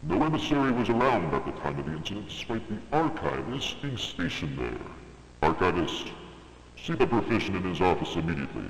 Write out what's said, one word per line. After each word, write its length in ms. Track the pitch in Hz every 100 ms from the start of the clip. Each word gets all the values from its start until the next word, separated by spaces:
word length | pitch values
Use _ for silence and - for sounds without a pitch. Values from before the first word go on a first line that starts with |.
No 200 | 147 165
emissary 500 | 151 156 - 143 135
was 160 | 120 113
around 460 | 117 123 120 85
at 100 | 69 65
the 60 |
time 260 | 65 71 71
of 80 | 71
the 60 |
incident, 360 | 78 85 98 98
despite 400 | - - 113 -
the 280 | 104 - 143
archivist 840 | 160 - - 131 135 131 - -
being 140 | 143 123
stationed 640 | - - 85 - 80 67
there. 200 | 62 60 50 - - - - -
Archivist, 720 | 76 82 92 85 80 - - - - - - - - -
see 180 | -
the 120 | 165 123
proficient 500 | 117 104 113 90 95
in 80 |
his 160 | 90 85
office 340 | 92 85 -
immediately. 540 | - 80 80 67 57 50